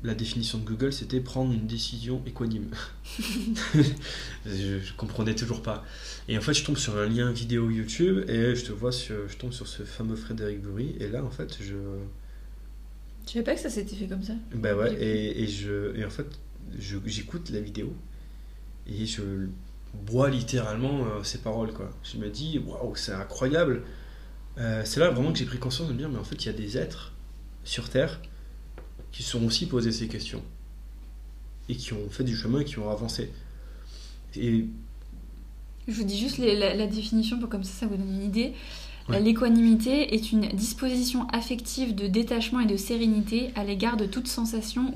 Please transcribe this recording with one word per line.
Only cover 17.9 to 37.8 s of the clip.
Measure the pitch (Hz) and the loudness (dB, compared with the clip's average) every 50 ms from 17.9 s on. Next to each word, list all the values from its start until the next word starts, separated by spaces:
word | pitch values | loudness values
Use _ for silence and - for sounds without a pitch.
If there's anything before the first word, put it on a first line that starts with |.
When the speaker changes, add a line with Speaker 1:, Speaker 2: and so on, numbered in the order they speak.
| 175 - - - - - - - - - - - - - - - - - - - | -6 -8 -10 -12 -12 -12 -12 -14 -14 -14 -14 -14 -14 -14 -14 -14 -12 -12 -10 -8
Speaker 1:
et | 104 101 110 | -4 -4 -2
je | 110 - - 104 98 98 95 95 95 92 - - - - - - - - 107 98 | -2 -2 -4 -4 -2 -2 -2 -2 -4 -4 -8 -10 -14 -14 -14 -14 -12 -10 -8 -6
bois | 104 113 127 139 139 | 0 4 4 4 6
littéralement, | 135 123 - - 131 123 113 107 107 113 127 135 143 139 123 | 4 2 0 0 0 0 0 0 0 0 0 2 2 2 0
euh, | 110 107 104 98 | 0 -2 -2 -4
ses | - - - | -4 -6 -4
paroles, | - 113 110 113 110 107 - | -4 -2 -2 0 -2 -2 -2
quoi. | - 95 95 - - - | -6 -8 -8 -8 -10 -12
Je | - - 113 | -8 -6 -6
me | 104 107 | -6 -4
dis, | 101 110 147 160 165 135 | -4 -4 -4 -2 -2 -2
waouh, | - - - - - 110 - | -2 -2 -4 -4 -4 -4 -4
c'est | - - 110 98 | -4 -4 -4 -4
incroyable. | 95 98 - - - 131 131 147 165 175 147 120 110 - - - - - - - - - - - - - - - - | -4 -4 -6 -2 0 2 4 6 6 6 6 4 2 0 -6 -10 -12 -12 -12 -14 -14 -14 -12 -12 -12 -12 -12 -6 -2
Euh, | 120 113 110 110 107 | 0 0 2 0 0
c'est | - - 143 | 0 6 6
là | 165 131 | 6 6
vraiment | 120 123 139 160 - | 8 4 4 4 4
que | - | 2
j'ai | 127 | 0
pris | 123 123 120 | -2 -2 -2
conscience | - 127 - - 170 160 | -2 -2 -2 -2 -2 -2
de | 120 | -2
me | 117 | -2
dire, | 147 156 | -2 -2
mais | 131 107 | -2 -4
en | 98 | -4
fait, | - 147 - - | -4 -6 -4 -4
il | |
y | 117 | -4
a | 110 | -4
des | 113 107 101 113 135 | -4 -4 -2 -2 -2
êtres | 120 - - - - - - - - - - - - - - - - | -2 -2 -4 -8 -10 -12 -12 -12 -12 -12 -12 -14 -14 -14 -14 -12 -6
sur | - - - 113 - | -4 -4 -4 -4 2
Terre | - 131 143 165 160 - - - - - - - - - - - - - - - - - - - | 4 4 4 4 0 -6 -10 -12 -12 -12 -12 -12 -12 -12 -12 -12 -12 -12 -12 -12 -12 -12 -12 -12
qui | - - 120 | -8 -6 -4
se | - | -2
sont | - 120 113 | 2 4 4
aussi | 113 113 - 175 | 4 4 4 2
posés | - 131 123 113 113 | 2 2 4 4 4
ces | 110 110 117 110 | 2 2 -2 -4
questions | 113 104 - - - 107 - - - - - - - - - - - - - - - - - - - - - - - - - - | -4 -6 -6 -6 -6 -8 -8 -10 -12 -12 -14 -14 -14 -14 -14 -14 -14 -14 -14 -14 -12 -12 -12 -12 -12 -12 -12 -12 -12 -12 -6 -6
et | 131 | -4
qui | 127 - - 117 | -4 -4 -4 -4
ont | 104 104 101 | -4 -4 -6
fait | - - 131 | -2 0 0
du | 127 113 | 0 0
chemin | 104 98 110 123 143 | 0 2 2 2 2
et | 143 | 2
qui | 143 - 113 | 0 -2 -4
ont | 104 104 | -2 -2
avancé. | 107 107 117 113 - - - - - - - - - - - - - - - - - - - - - - - - - | -2 -2 -2 -4 -4 -4 -4 -6 -6 -10 -12 -12 -12 -12 -12 -12 -12 -14 -14 -14 -14 -14 -14 -14 -14 -14 -14 -10 -6
Et | - 120 120 113 113 113 113 - - - - - - - - - - - - - - - - - - - - - - - - | -2 2 4 4 4 2 2 -4 -8 -10 -12 -12 -12 -12 -12 -12 -12 -12 -12 -12 -12 -14 -14 -12 -12 -12 -12 -12 -10 -6 -4
Speaker 2:
Je | 220 | -2
vous | 226 214 | 0 0
dis | 196 202 202 | 0 2 2
juste | 226 277 - - | 0 0 0 4
les, | 247 220 202 | 6 6 8
la, | 208 196 185 180 | 8 6 4 4
la | 202 214 202 | 4 2 2
définition | 214 220 214 - 226 220 220 220 247 240 | 0 -2 0 4 4 4 4 4 2 0
pour | 240 226 | 0 -2
comme | - 196 190 | -2 -2 -2
ça, | 190 - - | -4 -4 -2